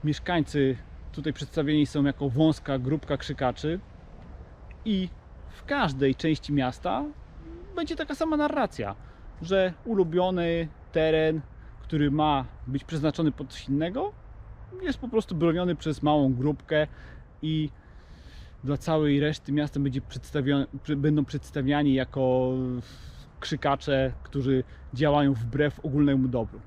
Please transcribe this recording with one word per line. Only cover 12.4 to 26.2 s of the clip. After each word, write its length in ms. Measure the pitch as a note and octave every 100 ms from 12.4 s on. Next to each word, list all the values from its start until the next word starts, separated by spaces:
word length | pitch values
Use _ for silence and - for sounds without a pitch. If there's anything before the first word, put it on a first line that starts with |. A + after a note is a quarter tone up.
| C3 - A#2+
być 160 | C3+
przeznaczony 480 | - D#3+ D3+ C#3+ D#3+
pod 160 | - C3+
coś 200 | - -
innego, 440 | C#3 E3 A3+ G4 - - - - - - F#4
jest 180 | F#4 -
po 80 | A#3+
prostu 280 | A3 - E3+
broniony 400 | E3 D#3+ F3+ E3
przez 280 | D#3+ C#3
małą 300 | D3+ D3+ C3+
grupkę 540 | B2 C#3 D3 - D#3 D3+ - - - - -
i 280 | D#3 D#3 D3+ - - - - - - - - -
dla 140 | B2+ C#3+
całej 420 | - D#3+ D3+ C#3+
reszty 320 | D3+ D#3 -
miasta 280 | D3 D3 C#3+
będzie 220 | C#3 C3
przedstawione, 640 | - - - D3+ C3 C#3+ C3+ C#3
przy-, 120 | - C#3+
będą 300 | C#3+ D3+ C#3
przedstawiani 680 | D3 - D3+ C3 D3 C#3+
jako 580 | C3 B2+ - C3 B2+ B2+ C3 B2+ B2 A#2 - - - - -
krzykacze, 720 | - D3+ D3 C#3 - C3+ C3+ A#2+
którzy 400 | - C#3+ C3 C3 - - -
działają 400 | B2 D3+ D3 C#3
wbrew 460 | B2+ A#2 C#3+ D3 - E3
ogólnemu 420 | C#3 C#3+ C3+